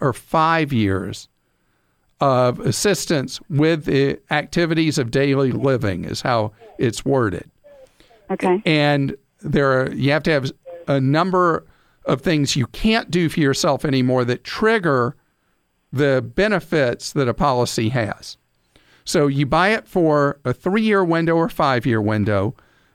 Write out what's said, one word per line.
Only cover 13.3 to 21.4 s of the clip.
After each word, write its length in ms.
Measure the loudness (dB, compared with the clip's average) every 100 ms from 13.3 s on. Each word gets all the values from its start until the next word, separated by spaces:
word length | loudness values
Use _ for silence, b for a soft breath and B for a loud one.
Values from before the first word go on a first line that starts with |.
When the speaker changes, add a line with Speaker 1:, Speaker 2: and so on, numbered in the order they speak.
| 2
Speaker 1:
yourself 440 | 0 2 0 0
anymore 400 | 0 0 2 0 0
that 180 | -4
trigger 720 | -6 -2 0 0 0 0 0 -6 _ _ _ _ _ _ -10
the 300 | 0 2 2 -2 -2
benefits 800 | 0 0 0 0 0 -2 -6
that 140 | -2 -2
a 60 |
policy 560 | 0 0 2 0 0 -2
has. 480 | -2 -4 -6 -14 -20 _ _ b b b b
So 220 | -4 0 2
you 220 | 0 0
buy 220 | 2 2
it 180 | 0 -2
for 520 | 0 2 2 2 -2 -6
a 80 |
three-year 500 | -4 -2 0 2 2
window 320 | 2 0 2
or 140 | 2